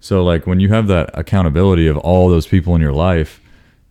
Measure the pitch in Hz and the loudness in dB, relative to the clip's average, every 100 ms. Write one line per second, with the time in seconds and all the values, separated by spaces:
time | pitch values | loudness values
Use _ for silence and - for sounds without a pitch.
0 | - 95 90 82 90 92 98 110 104 90 | -4 -2 0 -2 -2 0 0 0 0 -2
1 | - - - 98 85 73 98 87 80 73 | -2 -8 -4 -2 0 2 2 2 2 0
2 | 82 92 90 85 - 92 87 85 76 71 | 0 2 2 2 0 -2 0 0 0 0
3 | 90 85 76 - _ - _ _ _ | 0 -2 -4 -10 _ -20 _ _ _